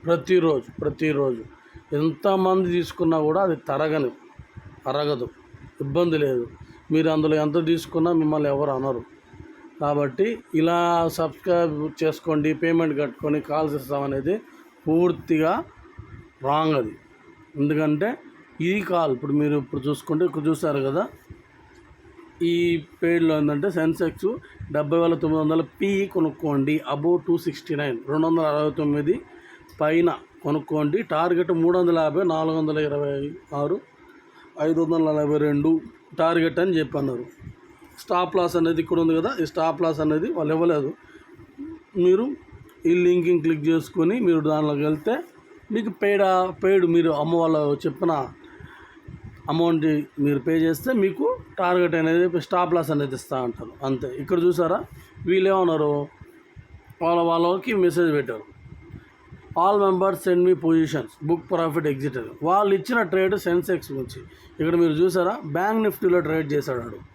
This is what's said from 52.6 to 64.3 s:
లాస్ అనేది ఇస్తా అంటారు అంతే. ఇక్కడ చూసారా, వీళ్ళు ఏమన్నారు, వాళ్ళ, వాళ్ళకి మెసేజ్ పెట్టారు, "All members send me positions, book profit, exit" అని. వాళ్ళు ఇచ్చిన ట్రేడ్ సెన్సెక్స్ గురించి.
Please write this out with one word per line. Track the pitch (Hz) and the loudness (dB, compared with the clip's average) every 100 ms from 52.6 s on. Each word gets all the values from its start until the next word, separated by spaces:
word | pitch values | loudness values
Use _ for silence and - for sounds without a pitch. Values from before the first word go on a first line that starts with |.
| 175 | 2
లాస్ | 170 151 | 0 0
అనేది | 147 143 | -2 -2
ఇస్తా | 131 - 131 | -6 -6 -6
అంటారు | 123 117 113 - | -4 -8 -16 -8
అంతే. | 135 127 135 | -4 -4 -6
ఇక్కడ | 127 143 175 | -10 -2 0
చూసారా, | 175 170 165 202 359 - - - - | 2 2 0 0 -4 -18 -20 -10 0
వీళ్ళు | 190 190 | 2 4
ఏమన్నారు, | 190 175 160 147 147 143 - - - _ - - - - - | 2 2 2 0 0 -4 -14 -20 -20 _ -20 -20 -20 -20 -4
వాళ్ళ, | 165 170 | 0 2
వాళ్ళకి | 170 170 170 185 254 | 2 2 2 0 -2
మెసేజ్ | 208 175 156 170 | 2 2 2 2
పెట్టారు, | 147 120 110 - - - - - - - _ - - - - | 0 -2 -10 -14 -20 -20 -20 -20 -20 -20 _ -20 -20 -8 0
"All | 185 208 | 4 4
members | 196 185 190 180 190 | 4 4 0 0 0
send | 175 180 | 4 4
me | 185 | 4
positions, | 165 160 156 151 139 - 151 | 4 2 2 -2 -6 -8 -2
book | 165 165 | -2 0
profit, | 175 165 156 151 | -2 0 0 -2
exit" | 135 139 127 | -2 -4 -6
అని. | 110 - | -10 -6
వాళ్ళు | 156 190 208 | 0 2 4
ఇచ్చిన | 190 - 240 | 2 0 -2
ట్రేడ్ | 185 185 190 202 | 0 0 0 0
సెన్సెక్స్ | 175 175 185 180 - | 0 0 0 -4 -4
గురించి. | 135 123 131 - | -10 -10 -12 -20